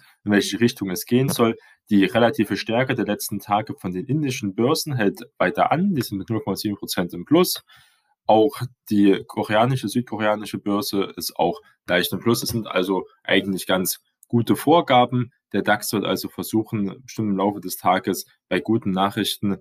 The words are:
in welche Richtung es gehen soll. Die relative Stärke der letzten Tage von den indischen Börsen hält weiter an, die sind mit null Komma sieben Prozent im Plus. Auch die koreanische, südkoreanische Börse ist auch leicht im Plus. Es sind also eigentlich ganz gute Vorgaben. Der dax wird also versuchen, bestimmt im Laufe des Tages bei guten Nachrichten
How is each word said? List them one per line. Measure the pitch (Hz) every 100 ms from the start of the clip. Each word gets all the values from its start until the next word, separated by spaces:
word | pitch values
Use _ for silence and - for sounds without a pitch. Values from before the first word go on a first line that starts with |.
| _ _
in | 104
welche | 101 - 98
Richtung | 117 - 98
es | 90
gehen | - 123 131
soll. | - 117 113 - _ -
Die | 104
relative | 92 117 117 113 104 98
Stärke | - 113 131
der | 113
letzten | 101 104 - 101
Tage | - 104 107
von | 98 95
den | 90
indischen | 92 147 143 123 101
Börsen | 98 120 156 156
hält | 127 101 98 - -
weiter | 90 - -
an, | 143 202
die | 156
sind | 110 98
mit | 92
null | 110
Komma | 101
sieben | 95 107 101
Prozent | - - 87
im | 87
Plus. | 87 160 185 - _ _ _ _ _ _
Auch | - 110 107 - 123 _ -
die | 104 101 98 -
koreanische, | - 101 107 123 135 104
südkoreanische | 123 117 107 107 107 101 98
Börse | 104 104 101 98 92
ist | - - -
auch | 85 - _ _ -
leicht | 90 87
im | 90
Plus. | 117 120
Es | -
sind | 117
also | 104 92 92 92 - _
eigentlich | - 95 98 92 -
ganz | 92 92 - _ _ -
gute | 120 113
Vorgaben. | 101 - 170 156 123 123 123 123 _ _
Der | 101
dax | 101 104 -
wird | 104
also | - 95 98
versuchen, | - - 110 110 110 98 -
bestimmt | - - 107
im | 95
Laufe | 101 101
des | 92 -
Tages | 92 95 101 90 - _ -
bei | 92
guten | - 113 101
Nachrichten | 92 98 107 95 - 104 92